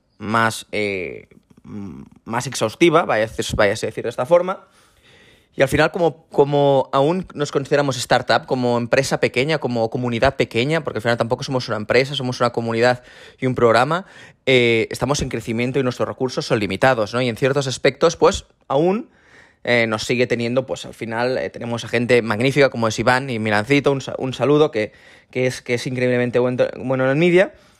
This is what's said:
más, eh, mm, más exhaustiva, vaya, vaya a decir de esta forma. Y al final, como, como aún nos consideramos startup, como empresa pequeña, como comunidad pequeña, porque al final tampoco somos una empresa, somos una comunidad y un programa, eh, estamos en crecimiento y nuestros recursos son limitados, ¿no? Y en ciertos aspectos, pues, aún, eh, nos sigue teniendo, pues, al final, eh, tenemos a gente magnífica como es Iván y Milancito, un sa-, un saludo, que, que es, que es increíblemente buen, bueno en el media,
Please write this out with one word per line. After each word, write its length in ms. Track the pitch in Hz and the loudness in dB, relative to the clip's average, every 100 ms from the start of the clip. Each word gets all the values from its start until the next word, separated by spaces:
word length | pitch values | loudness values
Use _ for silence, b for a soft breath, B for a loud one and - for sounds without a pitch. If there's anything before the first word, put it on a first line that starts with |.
| _ - | _ -12
más, 480 | 104 113 113 - - | -2 0 0 -2 -8
eh, 560 | 104 104 95 78 55 - _ _ _ | -4 -4 -4 -8 -12 -18 _ _ _
mm, 400 | - 104 98 65 - _ | -18 -14 -14 -16 -20 _
más 240 | - 117 127 | -8 -6 -6
exhaustiva, 560 | - 113 - 175 151 | -4 -4 2 4 4
vaya, 260 | - 113 110 - - - | 2 0 -2 -4 -4 0
vaya 160 | 104 | 2
a 20 | - | 0
decir 300 | 107 117 113 | -6 -6 -6
de 40 | |
esta 160 | 113 127 | -4 2
forma. 420 | 175 185 196 - b b b b b b b b - | 2 2 -8 -12 b b b b b b b b -2
Y 40 | |
al 80 | 135 | 0
final, 200 | 147 160 | 2 0
como, 360 | 196 165 - _ | 2 -2 -2 _
como 580 | - 143 143 139 135 - | 0 2 4 4 4 2
aún 360 | 135 143 185 - | 2 2 0 -6
nos 200 | - 147 | -8 -4
consideramos 420 | 147 131 143 143 123 | -4 0 0 0 -2
startup, 500 | - 123 - 117 - | 0 0 2 -2 0
como 320 | 131 123 120 | -2 0 0
empresa 440 | 117 123 131 156 | 0 0 0 0
pequeña, 360 | 120 120 143 156 | -2 0 0 -2
como 320 | 131 120 113 | -2 -2 -2
comunidad 460 | 135 123 117 131 - | -2 -4 0 0 0
pequeña, 480 | 123 117 135 160 | -2 0 0 -2
porque 140 | 156 - | -4 -4
al 40 | |
final 140 | 117 117 | -2 -2
tampoco 300 | 127 123 143 | -2 -4 -4
somos 240 | 131 120 | -4 -4
una 80 | 107 | -6
empresa, 360 | 107 120 135 | 0 2 2
somos 280 | 139 127 123 | -2 -6 -2
una 80 | 120 | -2
comunidad 540 | 120 117 113 123 123 - B B B | -2 -2 2 2 0 -6 B B B
y 60 | 131 | -4
un 100 | 127 | 2
programa, 500 | 120 113 135 170 - B B B - | 4 6 2 -2 -6 B B B 2
eh, 440 | 127 120 113 107 | 4 4 2 0
estamos 300 | - 127 147 | -2 -2 -2
en 80 | 135 | -4
crecimiento 500 | 117 123 113 123 131 | -6 -4 -4 -2 -2
y 40 | |
nuestros 260 | 127 - 107 | -2 -2 -4
recursos 360 | - 131 165 - | -4 -6 -4 -2
son 140 | 120 | -2
limitados, 540 | 98 95 135 120 101 | -2 0 2 2 0
¿no? 80 | 120 | -2
Y 80 | 127 | -2
en 80 | 110 | 0
ciertos 300 | 131 139 131 | 0 0 -4
aspectos, 500 | 120 143 - 165 165 | -2 -2 2 0 2
pues, 300 | 165 - - _ - | 2 0 -8 _ -4
aún, 440 | 135 170 208 - b b b b b | 0 2 0 -6 b b b b b
eh, 220 | 120 120 113 | 0 0 2
nos 160 | 107 | -2
sigue 240 | - 120 123 | -2 -2 0
teniendo, 380 | 120 117 127 127 | -2 -2 -2 -4
pues, 200 | - 123 | -8 -12
al 80 | |
final, 440 | - 113 113 123 123 | -12 -8 -4 -2 -2
eh, 120 | 87 | -6
tenemos 360 | 98 117 117 117 | -8 -8 -8 -4
a 20 | |
gente 340 | 117 120 120 | -2 2 2
magnífica 480 | 110 107 135 143 135 | 2 0 2 4 2
como 200 | 120 113 | 2 -2
es 100 | 117 | 0
Iván 300 | 117 127 139 | 2 2 0
y 100 | 113 | -4
Milancito, 540 | 110 104 104 139 143 | 0 0 2 2 2
un 80 | 139 | 0
sa-, 140 | - - | -4 -8
un 160 | 131 | -6
saludo, 380 | 127 123 147 151 | -2 2 4 4
que, 200 | 113 107 B B B B | 0 -6 B B B B
que 160 | 127 127 | -2 -2
es, 140 | - | -4
que 140 | - 120 | -4 -4
es 120 | 139 | -4
increíblemente 500 | 123 123 123 123 120 | -2 0 0 0 0
buen, 200 | 123 123 - - | 0 0 -2 -2
bueno 260 | 127 131 131 | -4 0 0
en 60 | |
el 40 | 143 | 2
media, 380 | 175 175 220 - b b | 4 4 2 -2 b b